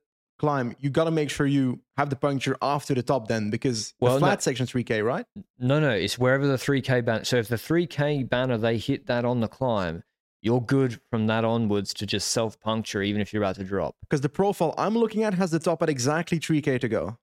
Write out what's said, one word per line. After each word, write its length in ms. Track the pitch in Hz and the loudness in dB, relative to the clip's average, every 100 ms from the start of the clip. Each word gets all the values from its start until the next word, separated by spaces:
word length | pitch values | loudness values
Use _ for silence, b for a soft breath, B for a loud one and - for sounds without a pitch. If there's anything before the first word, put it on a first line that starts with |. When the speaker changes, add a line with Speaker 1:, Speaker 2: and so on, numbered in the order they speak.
| _ _ _ _ | _ _ _ _
Speaker 1:
climb, 380 | 151 139 120 - | 0 0 -2 -4
you 100 | 139 | -2
gotta 200 | 135 165 | 2 2
make 180 | 160 143 | 2 0
sure 140 | - 143 | 0 2
you 340 | 139 131 - - - | 4 2 -2 -6 -2
have 120 | 143 | -2
the 40 | 131 | 0
puncture 400 | 143 139 135 131 | -2 0 -2 -2
after 320 | 135 143 - | 0 -2 0
the 80 | 127 | -2
top 240 | 117 135 110 | 0 0 0
then, 220 | 113 104 | -2 -2
because 440 | 113 135 110 101 - | -2 -2 -2 -6 -2
Speaker 2:
Well, 140 | 123 135 | 2 4
Speaker 1:
the 40 | |
Speaker 2:
no. 80 | 175 | 2
Speaker 1:
flat 160 | 202 | 2
section's 260 | 160 123 127 | 0 -2 -2
three 120 | 127 | -2
K, 180 | 113 110 | -2 0
right? 240 | 107 165 247 - - - | 0 -2 -6 -14 -18 -4
Speaker 2:
No, 220 | 123 147 | 0 2
no, 100 | 151 | 2
it's 280 | 104 98 - | 2 0 2
wherever 260 | 127 135 143 | 2 4 2
the 120 | 131 | 0
three 220 | - 139 | 0 0
K 200 | 127 123 | 2 0
ban-, 240 | 117 110 - | 2 -2 0
so 120 | 123 | 0
if 100 | 110 | 0
the 100 | 117 | -4
three 300 | - 165 175 | 0 0 0
K 340 | - 147 147 | -2 0 0
banner, 340 | 117 123 131 117 | 0 0 0 0
they 200 | 117 117 | 0 0
hit 300 | - 139 - | -2 -4 -2
that 180 | 120 120 | -2 0
on 140 | 123 | 0
the 80 | 107 | -2
climb, 560 | - 131 107 87 85 - _ _ _ | -2 -2 0 -2 -4 -10 _ _ _
you're 180 | 101 123 | 0 0
good 380 | 113 139 131 110 _ | 2 2 2 -2 _
from 160 | 113 107 | -2 2
that 180 | 113 113 | 2 2
onwards 480 | 117 110 101 95 | 2 2 0 -2
to 120 | - 104 | -6 -4
just 220 | 104 - | -4 -2
self-puncture, 760 | 123 110 - 110 110 107 107 | -2 -2 -4 -4 -4 -2 -2
even 180 | 101 104 | 0 0
if 100 | 101 | -2
you're 120 | 107 | -2
about 140 | 101 95 | -2 -2
to 60 | |
drop. 320 | 95 98 76 - - | -4 -4 -4 -6 -4
Speaker 1:
'Cause 120 | 151 | -2
the 80 | 139 | 0
profile 440 | - 196 - 160 - | 0 0 2 0 0
I'm 220 | 170 226 | 0 2
looking 240 | 220 208 | 0 2
at 120 | 214 180 | 0 0
has 160 | 190 | 0
the 80 | 160 | 0
top 240 | 180 165 | 0 0
at 60 | 160 | 0
exactly 500 | 139 127 156 170 165 | 0 0 0 -2 -2
three 220 | - 156 | 0 0
K 160 | 143 123 | 2 0
to 80 | 120 | 0
go. 300 | 104 82 117 | -2 -2 -6